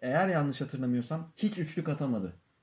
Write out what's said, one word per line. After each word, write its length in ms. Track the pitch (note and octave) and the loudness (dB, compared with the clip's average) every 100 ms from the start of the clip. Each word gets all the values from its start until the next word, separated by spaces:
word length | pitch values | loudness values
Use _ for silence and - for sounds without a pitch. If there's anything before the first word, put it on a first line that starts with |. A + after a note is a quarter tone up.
eğer 280 | B2+ D3 F#3+ | 0 2 4
yanlış 320 | E3 C#3+ B2+ | 4 2 0
hatırlamıyorsam, 720 | C#3 C3 B2+ B2 A#2+ D#3+ E3 - | -4 -2 0 0 0 -4 -6 -2
hiç 220 | G#3+ F#3+ | -2 0
üçlük 300 | D#3 - D#3+ | -4 -2 -2
atamadı. 480 | C#3+ C#3 A2+ F#2 - _ _ | 0 0 0 -2 -8 _ _